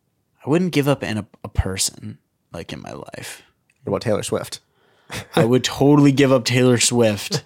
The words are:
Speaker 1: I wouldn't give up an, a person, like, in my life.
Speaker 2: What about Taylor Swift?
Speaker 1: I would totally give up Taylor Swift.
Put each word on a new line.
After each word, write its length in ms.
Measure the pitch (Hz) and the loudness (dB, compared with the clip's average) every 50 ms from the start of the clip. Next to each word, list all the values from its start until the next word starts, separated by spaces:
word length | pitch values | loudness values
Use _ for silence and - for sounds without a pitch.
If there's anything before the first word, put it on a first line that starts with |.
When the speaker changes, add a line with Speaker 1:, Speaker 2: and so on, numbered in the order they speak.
| _ _ _ _ _ _ _ _ - | _ _ _ _ _ _ _ _ -4
Speaker 1:
I 40 | 123 | -2
wouldn't 220 | 151 175 185 175 | 0 0 0 0
give 160 | - 143 135 | -2 0 0
up 160 | 143 135 - - | 0 0 -2 -2
an, 240 | - 107 107 101 _ _ _ - | -6 -6 -6 -8 _ _ _ -18
a 60 | 107 | -10
person, 680 | - - - 95 95 98 - - - - - 107 - _ _ _ _ _ _ _ - | -6 -4 -4 -4 -4 -4 -6 -6 -8 -10 -16 -16 -16 _ _ _ _ _ _ _ -16
like, 180 | 85 101 - - | -14 -14 -12 -14
in 80 | 64 | -14
my 120 | 50 - 64 | -14 -14 -14
life. 480 | - - - - - - - - - _ _ _ _ _ _ _ _ - | -14 -16 -16 -16 -16 -16 -16 -18 -18 _ _ _ _ _ _ _ _ -8
Speaker 2:
What 80 | 104 | -6
about 100 | 98 95 | -6 -4
Taylor 220 | - 113 104 95 110 | -2 -2 -2 -2 -2
Swift? 380 | - 110 92 - - - - _ _ _ _ _ _ _ _ _ - - - - - - | -4 -6 -6 -6 -8 -14 -16 _ _ _ _ _ _ _ _ _ -14 -14 -14 -10 -4 0
Speaker 1:
I 80 | - 113 | 0 2
would 180 | 117 127 127 123 | 4 2 2 0
totally 460 | - - - 135 143 147 147 143 143 135 | -2 -2 2 4 6 6 6 6 6 4
give 180 | 127 139 131 | 4 4 4
up 140 | 135 127 110 | 4 2 2
Taylor 340 | - 123 131 127 127 123 110 | 0 0 2 4 4 4 2
Swift. 640 | - - 123 120 117 110 104 98 - - 196 143 - | 2 0 2 2 2 2 0 -2 -6 -8 -8 -8 -10